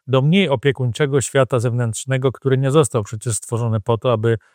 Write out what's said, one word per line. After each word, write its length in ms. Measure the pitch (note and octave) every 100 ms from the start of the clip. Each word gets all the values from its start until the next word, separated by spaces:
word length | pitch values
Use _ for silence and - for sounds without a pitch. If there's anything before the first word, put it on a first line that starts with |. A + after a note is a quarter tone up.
| -
do 160 | C3
mniej 260 | C#3+ G3 E3+
opiekuńczego 720 | C3+ C#3+ B2+ B2 G#2+ D3 C#3
świata 380 | - C#3 B2+ B2+
zewnętrznego, 760 | A#2+ A#2+ A#2 G#2+ C3 C3 C3+
który 260 | - C3+ C3
nie 120 | C3+
został 320 | D#3 C#3+ A#2+
przecież 320 | G#2 A2 A#2+
stworzony 460 | G#2 - A#2 A#2 A2
po 180 | - A#2
to, 140 | B2+
aby 260 | A2+ A#2 A2 _